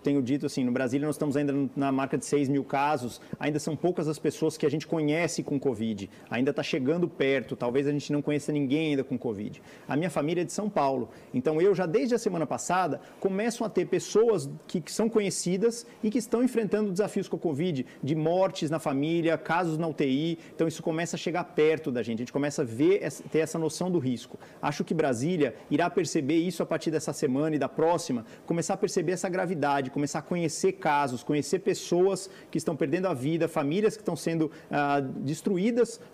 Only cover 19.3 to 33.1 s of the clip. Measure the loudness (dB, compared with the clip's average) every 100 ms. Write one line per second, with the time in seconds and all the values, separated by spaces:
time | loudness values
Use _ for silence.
19.3 | 0 0 0 0 0 -2 0 0 2 0
20.3 | -4 -8 -2 -2 -2 -4 -4 -4 -4 -4
21.3 | -4 -2 4 4 4 0 -2 -2 -4 -4
22.3 | -2 -2 -2 -4 2 4 4 0 -8 -2
23.3 | 0 0 0 -2 -2 -2 0 0 -2 -6
24.3 | -16 -18 -6 -4 -2 -2 0 2 2 0
25.3 | 2 2 0 -2 0 2 2 0 0 2
26.3 | 2 2 -2 -2 -2 0 -2 -2 -2 0
27.3 | 2 2 0 0 2 2 2 0 -4 -6
28.3 | -14 -4 -2 0 0 0 0 0 -2 -2
29.3 | -2 -2 0 2 2 0 -2 -2 -4 -4
30.3 | -2 -2 0 0 0 2 2 2 -2 -2
31.3 | 0 0 0 0 -2 0 4 4 2 -4
32.3 | -16 -8 -4 -4 -2 0 0 0